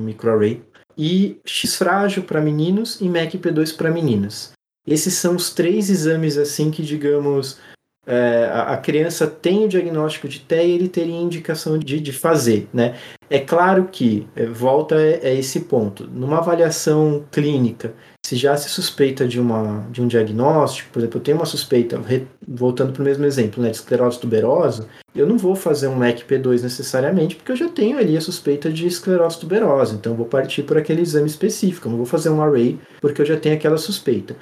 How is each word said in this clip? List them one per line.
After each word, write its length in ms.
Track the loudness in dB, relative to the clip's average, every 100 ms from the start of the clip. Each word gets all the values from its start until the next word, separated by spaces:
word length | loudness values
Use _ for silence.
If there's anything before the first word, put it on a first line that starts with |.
microarray. 600 | -8 -4 0 2 2 0 -10 _ _ -6
E 420 | 0 2 0 -2 -10
X 320 | -6 -4 -2
frágil 460 | 0 2 0 -2
pra 180 | -4 -2
meninos 580 | 0 0 0 0 -2 -4
e 80 | -2
mac 240 | -2 -2
P 200 | -4 -2
dois 200 | 0 -2
pra 180 | -2 -2
meninas. 600 | 0 0 0 -2 -6 -16 -20 _ _ -2
Esses 280 | 0 0
são 240 | -2 0 0
os 160 | -2
três 360 | 0 0 2 2
exames, 480 | 2 2 0 0 0
assim, 320 | 0 0 -2
que, 140 | -2
digamos, 760 | -4 -2 0 0 2 -2 -2 -10 -20 -20 _ _ -2
é, 440 | 0 2 2 2
a, 220 | 0 -2
a 40 | -2
criança 480 | 0 0 0 0 -4
tem 380 | -2 0 2
o 60 | 2
diagnóstico 580 | 2 0 -2 -2 -4 -10
de 140 | -12
teia 260 | -2 0 2
e 80 | 2
ele 140 | 0
teria 260 | -2 -4 -2
indicação 640 | -4 -4 -6 -6 -2 -2
de, 220 | -2 -4
de 100 | -6
fazer, 560 | -4 0 2 4 2 0
né? 260 | 0 0 -2 -14 -20 _
É 100 | -2
claro 480 | 2 2 4 4 2
que, 400 | 0 0 0 -2 -4
é, 100 | -4
volta 500 | 0 2 2 2 2
a, 40 |
a 340 | 4 2 0
esse 280 | 0 -2 -4
ponto. 440 | -2 0 0 -4 -12
Numa 340 | -8 -2 0
avaliação 840 | 2 2 2 2 2 4 4 0 -2
clínica, 640 | -2 0 2 0 -2 -10 -12 -20 _ -8
se 100 | 0
já 200 | 2 2
se 140 | -2
suspeita 580 | -6 -6 0 0 2 -2
de 120 | 0
uma, 480 | 0 0 -2 -4 -8
de 120 | -2
um 60 | 0
diagnóstico, 840 | 2 2 2 2 4 2 -2 -8
por 80 | -4
exemplo, 180 | -4 -2
eu 60 |
tenho 140 | 0 0
uma 80 | 0
suspeita, 540 | -4 0 2 2 -2
re-, 280 | -2 -2 -4 -14 -14
voltando 480 | -2 0 0 -2
pro 100 | 0
mesmo 220 | 0 2 2
exemplo, 380 | 2 0 0
né, 60 | -2
de 80 | -2
esclerose 420 | -2 2 2 0
tuberosa, 680 | 0 0 2 2 2 -2 -8 -18 -12 0
eu 120 | 2
não 100 | 2
vou 180 | 2 0
fazer 320 | 0 0 0
um 80 | 0
mac 260 | 0 0
P 140 | -2 0
dois 260 | 2 0
necessariamente, 720 | 0 -6 -4 -2 0 2 0 -4
porque 160 | -6
eu 40 | -4
já 140 | -2
tenho 280 | 0 0 2
ali 200 | 2 2
a 40 |
suspeita 500 | -2 -4 -2 -2 -2
de 160 | -2 -2
esclerose 520 | -2 0 2 2 0
tuberosa, 560 | -2 0 2 2 2 -2
então 180 | -4
eu 40 | -4
vou 80 | 0
partir 380 | 0 0 -4
por 140 | 0 0
aquele 240 | 2 0
exame 260 | 2 2 0
específico, 600 | 0 -2 0 -2 -2 -4
eu 40 |
não 60 | -4
vou 80 | -2
fazer 240 | 0 2
um 120 | 2
array, 380 | 4 4 2 0 -10 -4
porque 200 | -2 0
eu 40 | 0
já 120 | 2
tenho 180 | 2 2
aquela 220 | 2 0
suspeita. 580 | -2 -4 -2 -2 -4 -12